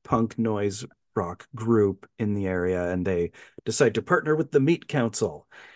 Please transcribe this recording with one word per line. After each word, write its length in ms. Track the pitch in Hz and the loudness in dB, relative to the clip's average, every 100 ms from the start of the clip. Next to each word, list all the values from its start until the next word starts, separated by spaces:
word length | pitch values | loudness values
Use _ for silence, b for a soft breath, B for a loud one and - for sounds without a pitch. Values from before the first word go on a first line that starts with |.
punk 340 | - 120 113 - | -2 0 0 -2
noise 460 | 113 104 101 98 - _ _ - | -2 0 -2 -4 -12 _ _ -6
rock 320 | 87 90 - 120 | -6 -8 -16 -8
group 540 | 113 113 101 95 - _ | 2 4 4 0 -12 _
in 140 | 107 | -4
the 140 | 104 95 | -2 -2
area, 440 | 92 90 90 87 | 0 0 0 -2
and 140 | 90 90 | -2 -2
they 260 | 90 85 B B B - | -2 -2 B B B -8
decide 300 | 113 123 107 | 2 2 2
to 60 | |
partner 340 | - 175 151 156 | 0 -2 0 -2
with 160 | 147 | 2
the 80 | 143 | 2
Meat 280 | 135 170 - | 4 0 0
Council, 600 | 147 117 - 104 147 _ B B | -2 -2 -2 -4 -4 _ B B